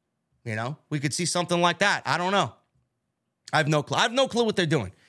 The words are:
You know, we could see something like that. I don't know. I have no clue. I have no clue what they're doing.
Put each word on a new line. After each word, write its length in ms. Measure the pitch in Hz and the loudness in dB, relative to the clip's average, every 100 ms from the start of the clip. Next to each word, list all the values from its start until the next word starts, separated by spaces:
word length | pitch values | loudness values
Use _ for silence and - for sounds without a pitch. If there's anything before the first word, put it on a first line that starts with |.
| _ _ _ _ | _ _ _ _
You 120 | 117 110 | -8 -6
know, 220 | 123 151 _ | -6 -10 _
we 100 | 151 | -4
could 140 | 143 | -4
see 120 | - 175 | -2 -2
something 340 | 175 170 175 | -2 0 2
like 200 | 175 170 | 2 2
that. 240 | 202 147 123 | 0 0 -2
I 120 | 160 | -2
don't 140 | 180 | 0
know. 220 | 196 120 - _ _ _ _ _ _ _ _ - | 0 0 -6 _ _ _ _ _ _ _ _ -2
I 60 | 147 | 0
have 100 | 151 | 2
no 140 | 151 | 0
clue. 140 | - 143 | 0 0
I 40 | |
have 100 | 226 | 2
no 160 | 254 262 | 2 0
clue 160 | 214 | 2
what 120 | 220 196 | 0 0
they're 120 | 165 | 0
doing. 240 | 156 92 - | 0 -2 -12